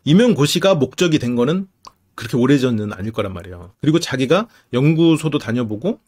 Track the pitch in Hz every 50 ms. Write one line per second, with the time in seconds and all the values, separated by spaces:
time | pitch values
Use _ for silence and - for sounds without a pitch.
0 | - 135 151 196 247 247 190 131 147 143 - 175 196 196 196 151 131 - - -
1 | 185 170 156 131 123 120 123 120 120 143 170 190 196 - _ _ _ - _ _
2 | _ _ _ - 113 - - 120 120 127 147 135 127 127 117 107 104 104 101 -
3 | 95 110 107 - 101 98 92 87 82 90 90 87 90 92 _ _ - 147 156 170
4 | 165 - 139 131 135 123 170 196 226 - _ _ _ _ - 123 139 151 160 156
5 | 170 165 160 147 - 160 143 143 - 117 117 123 120 104 107 104 135 196 247 -
6 | _